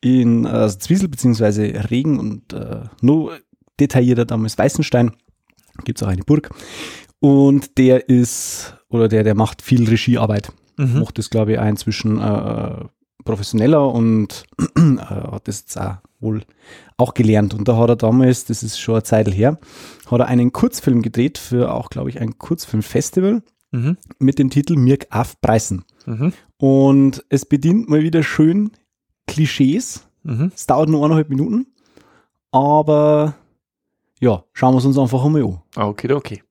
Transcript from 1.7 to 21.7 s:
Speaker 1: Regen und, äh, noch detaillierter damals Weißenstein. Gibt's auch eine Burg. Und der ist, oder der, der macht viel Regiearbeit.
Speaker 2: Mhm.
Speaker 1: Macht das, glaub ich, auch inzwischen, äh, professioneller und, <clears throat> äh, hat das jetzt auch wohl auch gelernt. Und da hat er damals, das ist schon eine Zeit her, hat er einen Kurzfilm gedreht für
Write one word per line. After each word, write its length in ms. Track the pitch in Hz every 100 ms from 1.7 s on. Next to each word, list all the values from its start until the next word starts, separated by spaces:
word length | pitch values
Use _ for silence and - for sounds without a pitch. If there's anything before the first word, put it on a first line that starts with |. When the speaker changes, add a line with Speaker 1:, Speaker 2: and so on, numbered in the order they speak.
| - 104
Speaker 1:
Regen 260 | 120 151 135
und, 320 | 107 104 _
äh, 260 | - 110 110 113 _
noch 300 | 127 156 - 165 _ _ _ -
detaillierter 460 | 139 131 123 120 120
damals 320 | 113 110 -
Weißenstein. 540 | - - 151 123 120 - _ _ _ _ _ -
Gibt's 180 | - -
auch 60 | 104
eine 160 | 92
Burg. 260 | 92 151 - - - - - - - _
Und 580 | 143 139 139 139 - -
der 320 | 127 127 -
ist, 680 | 123 123 - - - - - _
oder 200 | 117 113
der, 160 | 110
der 120 | 107 104
macht 260 | 110 -
viel 260 | - 127 113
Regiearbeit. 640 | 113 - 120 113 104 - - _ -
Speaker 2:
Mhm. 200 | 135 123
Speaker 1:
Macht 180 | 113 -
das, 120 | 110
glaub 200 | 113 107
ich, 100 | 110
auch 60 | 107
inzwischen, 540 | 104 - 104 110 107
äh, 640 | 107 104 104 113 107 120 - _ _ _ -
professioneller 680 | 107 101 113 117 156 139
und, 540 | 120 113 110 104 - - -
<clears throat> 180 | 156 -
äh, 200 | 165 131
hat 500 | - 98 - 101 -
das 120 | 104
jetzt 160 | - -
auch 200 | 95 95 _ _
wohl 220 | 113 110 - _ _ - - _
auch 160 | 127
gelernt. 400 | - 110 107 104
Und 140 | 104 104
da 80 | 113
hat 120 | 117
er 60 | 117
damals, 480 | 110 123 127 123 -
das 180 | 113
ist 160 | 113 -
schon 160 | - 110
eine 80 |
Zeit 240 | - 110 110
her, 320 | 95 117 156 - - - - -
hat 100 | 120
er 80 | 113
einen 260 | 123 123
Kurzfilm 480 | - 247 - - 120
gedreht 360 | 110 113 127 -
für 360 | - 123 120